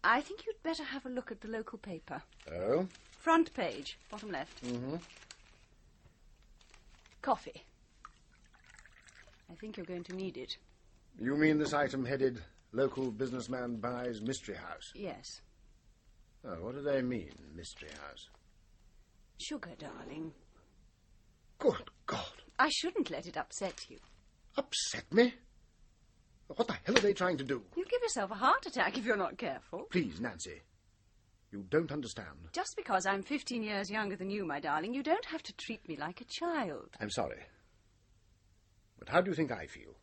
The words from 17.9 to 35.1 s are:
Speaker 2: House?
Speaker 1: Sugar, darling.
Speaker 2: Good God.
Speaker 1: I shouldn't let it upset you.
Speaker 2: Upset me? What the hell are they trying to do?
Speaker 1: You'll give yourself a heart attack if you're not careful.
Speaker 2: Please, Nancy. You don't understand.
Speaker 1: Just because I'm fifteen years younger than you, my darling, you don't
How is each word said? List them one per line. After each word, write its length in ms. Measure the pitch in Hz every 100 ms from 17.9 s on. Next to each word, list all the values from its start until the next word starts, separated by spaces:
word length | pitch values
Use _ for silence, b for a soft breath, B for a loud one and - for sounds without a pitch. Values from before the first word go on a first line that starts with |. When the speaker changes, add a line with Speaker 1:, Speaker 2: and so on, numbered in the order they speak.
| 73 73
Speaker 2:
House? 220 | - - - - - - - - - - - - -
Speaker 1:
Sugar, 320 | - 202 170 135
darling. 540 | 151 - - 151 160 - - - - - - _ - - - _ - -
Speaker 2:
Good 320 | 269 - - -
God. 380 | - - - - - -
Speaker 1:
I 100 | 294
shouldn't 420 | - 339 349 -
let 160 | 143 170
it 120 | -
upset 480 | - - 190 - -
you. 120 | - - - - _ - -
Speaker 2:
Upset 520 | 269 - - - -
me? 220 | 202 247 - - - - _ - _ - _ _ - -
What 220 | - 233
the 60 | -
hell 100 | -
are 60 | 240
they 140 | 202
trying 240 | 196 185 151
to 40 |
do? 200 | 135 131 -
Speaker 1:
You'll 120 | - 370
give 160 | 494
yourself 280 | 480 247 196
a 40 |
heart 320 | 202 254 508 359
attack 320 | 247 185 -
if 80 | 220
you're 100 | 208
not 220 | 180 -
careful. 480 | 190 131 - 165 -
Speaker 2:
Please, 300 | 180 127 80
Nancy. 400 | 117 82 - - - _ _ _ _ _ _ _ _
You 140 | 101 95
don't 200 | 151 165
understand. 600 | 147 120 - 90 71 82
Speaker 1:
Just 220 | 339 427 -
because 300 | 359 190 185
I'm 160 | 196
fifteen 400 | 190 285 - 240
years 280 | 214 202 196
younger 240 | 214 202
than 140 | 185 190
you, 160 | 208
my 160 | 175 143
darling, 320 | 147 151 185
you 100 | 262
don't 220 | 285